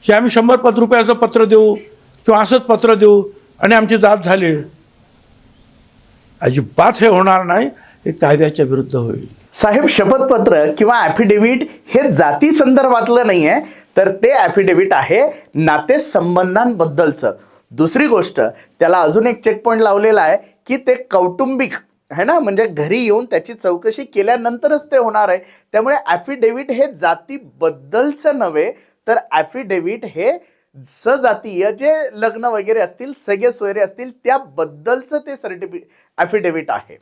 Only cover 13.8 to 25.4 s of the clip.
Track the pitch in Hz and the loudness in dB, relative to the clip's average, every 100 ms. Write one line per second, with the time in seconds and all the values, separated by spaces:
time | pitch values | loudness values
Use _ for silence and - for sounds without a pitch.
13.8 | _ - 196 196 233 269 185 202 185 170 | _ 0 0 2 2 2 2 2 2 2
14.8 | 190 156 135 190 294 - _ 143 160 151 | 2 0 0 0 0 -4 _ -2 0 0
15.8 | - 285 - 202 170 180 185 196 247 214 | 0 -2 0 -2 0 -2 0 0 -2 -2
16.8 | 165 143 160 147 120 95 _ _ _ 120 | -4 0 -2 0 -6 -6 _ _ _ -4
17.8 | 160 359 302 220 147 - 117 - _ _ | -2 0 0 0 0 -2 -4 -4 _ _
18.8 | 165 180 160 180 233 240 220 214 233 226 | 0 2 2 0 0 -2 -2 -2 -2 0
19.8 | 220 202 214 214 160 196 - _ - 254 | 2 2 2 2 2 -2 -4 _ -8 -4
20.8 | 262 247 254 190 180 180 262 262 220 - | -2 -2 -2 -2 -2 -2 -4 -4 -6 -8
21.8 | _ _ _ 143 214 330 240 196 226 151 | _ _ _ -4 0 0 0 -2 -2 -4
22.8 | 151 220 233 214 247 196 - 226 190 175 | -4 -2 0 -2 -2 -6 -6 -8 -4 -2
23.8 | 220 220 277 202 202 247 233 240 294 294 | -4 -6 -8 -4 0 0 -2 -4 -2 -2
24.8 | 294 269 233 214 202 185 | -2 0 0 0 0 -2